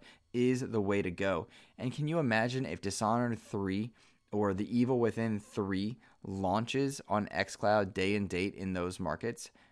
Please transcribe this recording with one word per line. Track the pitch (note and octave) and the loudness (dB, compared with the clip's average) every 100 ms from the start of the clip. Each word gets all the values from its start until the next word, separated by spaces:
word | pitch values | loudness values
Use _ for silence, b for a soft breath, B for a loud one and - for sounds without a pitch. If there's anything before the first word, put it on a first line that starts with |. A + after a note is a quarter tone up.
| - B _ | -8 B _
is | A#2+ B2 B2+ | 0 2 2
the | B2+ A2 | 0 -2
way | G2 G2+ | 2 2
to | F#2 | 0
go. | F2 G2 F2+ - B B B | 0 0 0 -2 B B B
And | B2 | -6
can | B2 D3 | -2 -2
you | E3+ | 0
imagine | C#3 A2 A#2+ C3 | 2 4 2 0
if | C3 E2+ | -4 -4
Dishonored | G2 - G#2+ A#2 B2 A2 | -4 0 2 2 2 -4
three | - A2 G2 F#2+ A#2 - b b _ | -6 -4 0 0 -2 -8 b b _
or | G#2 G#2 | 0 2
The | F#2+ G#2+ A#2+ | 2 0 2
Evil | B2 B2+ | 2 4
Within | A#2 G#2+ A2+ G#2+ | 2 2 -2 -2
three | - - G2 F#2+ G#2 C3 b b | -4 -4 -2 0 -2 -6 b b
launches | - F#2+ F#2+ G2+ A#2 C3+ C#3 C#3 - | -8 -2 2 2 0 0 0 -2 -2
on | G#2 G2+ | -2 0
xCloud | D#2 G2 - G2+ G#2+ G2 | -2 -2 0 2 4 4
day | - F#2+ | 0 0
and | G#2 G2 | 2 0
date | F2 G2 | 0 -2
in | - F#2+ | -2 -4
those | F#2 F2+ F#2 | -2 -2 -2
markets, | F2+ D#2 A2+ A2+ - - b | -4 -4 -4 -8 -12 -18 b